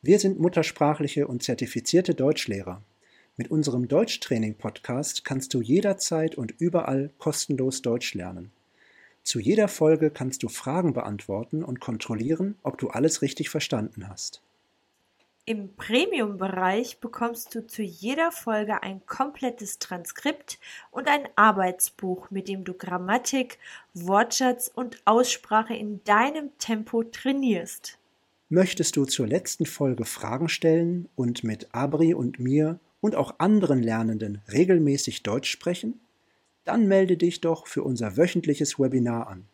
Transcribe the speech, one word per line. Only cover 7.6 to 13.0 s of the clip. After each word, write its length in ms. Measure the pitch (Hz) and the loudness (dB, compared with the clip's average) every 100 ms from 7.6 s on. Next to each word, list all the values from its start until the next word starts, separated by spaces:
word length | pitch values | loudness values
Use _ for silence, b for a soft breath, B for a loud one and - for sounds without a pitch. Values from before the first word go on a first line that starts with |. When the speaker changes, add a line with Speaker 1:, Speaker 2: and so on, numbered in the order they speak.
| 131 131 | 0 -2
Speaker 1:
Deutsch 320 | - 120 - - | -2 -2 -2 -8
lernen. 360 | 90 90 98 _ b b b b b b | -10 -12 -14 _ b b b b b b
Zu 180 | - 120 | -6 -2
jeder 280 | 104 214 202 | 2 4 2
Folge 420 | - 156 156 151 | 4 4 6 4
kannst 320 | - 147 - | 0 -6 -4
du 80 | 110 | -6
Fragen 440 | - - 160 175 | -6 -4 0 0
beantworten 680 | 123 - 101 - 101 120 156 | 0 -4 -8 -6 -6 -4 -6
und 160 | 160 127 | -4 -8
kontrollieren, 760 | - 113 - 113 117 160 196 208 | -6 -8 -4 -4 -2 0 -2 -4
ob 160 | - - | -8 -4
du 100 | - | -4
alles 320 | - | 2